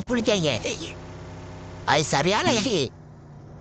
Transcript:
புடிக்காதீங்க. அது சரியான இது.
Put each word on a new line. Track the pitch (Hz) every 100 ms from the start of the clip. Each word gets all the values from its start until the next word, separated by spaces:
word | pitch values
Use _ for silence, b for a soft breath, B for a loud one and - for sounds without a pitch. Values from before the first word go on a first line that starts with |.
| 196
புடிக்காதீங்க. | 240 220 208 156 113 285 - 165 - - - - - - - - -
அது | - 143
சரியான | 151 143 160 208 339
இது. | 240 226 185 123 - - - - - - -